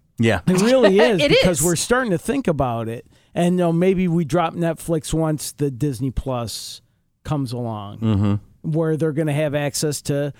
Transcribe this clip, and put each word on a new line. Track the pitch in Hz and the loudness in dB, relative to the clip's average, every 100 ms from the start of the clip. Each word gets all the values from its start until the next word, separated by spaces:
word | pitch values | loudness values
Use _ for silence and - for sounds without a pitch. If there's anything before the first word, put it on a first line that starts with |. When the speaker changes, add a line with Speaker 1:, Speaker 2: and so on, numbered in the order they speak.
| _ - | _ 0
Speaker 1:
Yeah. | 113 104 - | 0 2 2
Speaker 2:
It | 185 | 2
really | 226 262 208 190 | 4 6 6 6
Speaker 3:
<laughs> | |
Speaker 2:
is, | 240 190 | 4 4
Speaker 3:
It | 285 | 4
Speaker 2:
because | 508 185 143 | 4 4 2
Speaker 3:
is. | 175 | 0
Speaker 2:
we're | 165 | 0
starting | - 247 240 | 0 0 0
to | 165 | -2
think | - 277 185 | -2 -2 0
about | 143 127 117 113 | 0 -2 -4 -6
it. | 117 - _ _ - | -10 -14 _ _ -2
And, | 175 180 | 0 2
you | |
know, | 170 | 2
maybe | 165 185 185 180 | 2 2 2 2
we | 165 147 | 0 0
drop | 175 165 170 | 0 0 -2
Netflix | 165 160 - 160 - | -4 -4 -2 -4 -2
once | 160 160 151 - | -2 0 -2 -6
the | - 143 | -4 -4
Disney | 120 147 113 135 | -2 -4 -2 -4
Plus | - 131 123 113 - - - _ _ _ _ | -4 -4 -4 -6 -10 -14 -18 _ _ _ _
comes | - 147 127 | -6 -4 -4
along, | 123 117 107 101 104 | -6 -6 -8 -10 -4
Speaker 1:
Mm-hmm. | 113 101 104 101 - _ 160 | 0 2 2 0 -6 _ -4
Speaker 2:
where | 156 160 156 | 0 0 0
they're | 160 | 0
gonna | 143 156 | 0 0
have | 143 151 | 0 0
access | 147 143 - 151 139 | -2 -2 -2 -4 -4
to | - 143 143 | -4 -2 -4